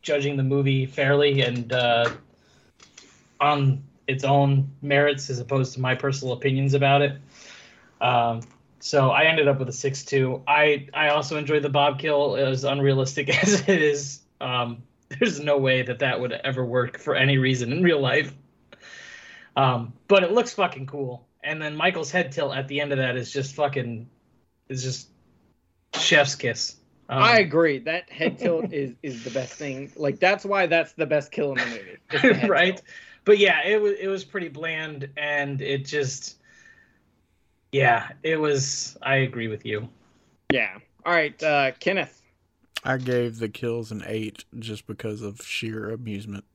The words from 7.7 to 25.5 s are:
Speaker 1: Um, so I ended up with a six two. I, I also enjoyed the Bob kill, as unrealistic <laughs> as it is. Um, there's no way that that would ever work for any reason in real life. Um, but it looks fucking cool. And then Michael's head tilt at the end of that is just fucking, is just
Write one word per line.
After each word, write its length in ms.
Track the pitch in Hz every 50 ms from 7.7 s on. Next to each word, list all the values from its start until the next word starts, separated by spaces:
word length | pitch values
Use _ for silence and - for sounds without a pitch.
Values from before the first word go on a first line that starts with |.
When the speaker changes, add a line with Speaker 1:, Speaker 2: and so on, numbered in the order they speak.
| - _ _ _ _ _
Speaker 1:
Um, 400 | - 123 123 120 120 117 117 113 120 - - _ _ _ _ _
so 320 | - - - 147 135 131
I 140 | 127 143 156
ended 220 | 160 160 160 151 139
up 120 | 139 135
with 100 | 135 123
a 40 | 131
six 300 | - - 139 135 - -
two. 380 | - - 135 131 131 131 131 - -
I, 400 | 143 147 151 151 147 135 139 - -
I 160 | 151 151 151
also 280 | 147 151 147 139 160 151
enjoyed 240 | 147 131 151 151 139
the 60 | 143
Bob 300 | 139 147 143 147 139 135
kill, 360 | 151 160 151 143 143 143 101
as 280 | 117 139 131 131 131 135
unrealistic 680 | 135 135 139 139 139 139 135 131 127 - - 143 139
<laughs> 140 | - - -
as 180 | 185 208 185 - -
it 120 | 196 170
is. 400 | 151 151 143 143 143 - - - _ _ _ _
Um, 400 | - 127 127 123 123 117 117 117 - _ _ _ _ _ - 135
there's 200 | 247 233 160 143
no 180 | 147 147 143 143
way 260 | 135 135 131 131 127
that 160 | 127 123 113
that 200 | 143 131 123 90
would 120 | 127 123
ever 340 | - - - 135 135 127 127
work 320 | 120 117 127 123 123 - -
for 180 | - 147 143
any 220 | - 127 139 139 135
reason 340 | 131 131 131 123 123 117
in 120 | 127 165 185
real 160 | 175 165 147
life. 320 | 139 127 131 147 160 - - - _ _ _ _ _ _ - _ - - - - - - - - - - - - - _ _
Um, 380 | - 135 131 127 120 117 120 - _ _ _
but 160 | 202 196 185
it 80 | 170
looks 220 | 196 240 233 233 -
fucking 340 | - 196 175 - 135 135 131
cool. 400 | 139 143 139 127 123 127 _ _ _ _ -
And 180 | 143 156 156
then 140 | 156 151 151
Michael's 360 | 151 160 185 190 175 156 135
head 200 | - 180 180 -
tilt 240 | - 165 151 135 123
at 120 | 131 135 135
the 120 | 143 143
end 100 | 147 143
of 60 | 143 131
that 180 | 131 127 123 127
is 140 | 123 -
just 240 | - 139 135 139 -
fucking, 540 | - 151 143 139 139 120 117 117 113 117 - _ _ _ _ _ _ _ _ _ _ _ _
is 140 | 135 127 127
just 260 | 131 127 - - _ _ _ _ _ _ _ _ _